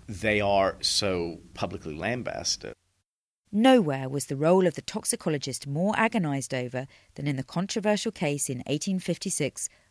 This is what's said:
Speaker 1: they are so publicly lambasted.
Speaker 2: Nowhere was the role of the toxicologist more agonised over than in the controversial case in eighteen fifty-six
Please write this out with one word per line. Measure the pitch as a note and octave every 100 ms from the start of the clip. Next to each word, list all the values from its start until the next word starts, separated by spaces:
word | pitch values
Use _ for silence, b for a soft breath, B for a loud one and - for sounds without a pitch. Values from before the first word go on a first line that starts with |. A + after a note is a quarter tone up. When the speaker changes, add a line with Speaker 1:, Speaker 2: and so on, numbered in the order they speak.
| -
Speaker 1:
they | G2 G#2+ G#2
are | G2+ G2+ F#2+ -
so | - - G2+ F2+ E2+ E2+ - -
publicly | F2+ F#2 D#2+
lambasted. | D2+ F#2+ B2 G2+ - - - A#1 - _ _ _ _ _ _ _
Speaker 2:
Nowhere | G#3 C4 B3+ D#3 C3+ C3
was | C#3 -
the | C#3
role | D#3+ F#3 F3+
of | -
the |
toxicologist | - - - - F3 D3 C3+ - C#3
more | C#3+ G3 G#3+
agonised | A3+ A3+ D#3 C#3 -
over | B2+ B2 B2+ C3+ b b -
than | D3
in | C3+
the |
controversial | - E3+ G3 A3+ G3+ G#3 A3+
case | - D#3 C#3+ -
in | B2 -
eighteen | D3 - F#3
fifty-six | - E3+ F#3+ - C#3 - - b b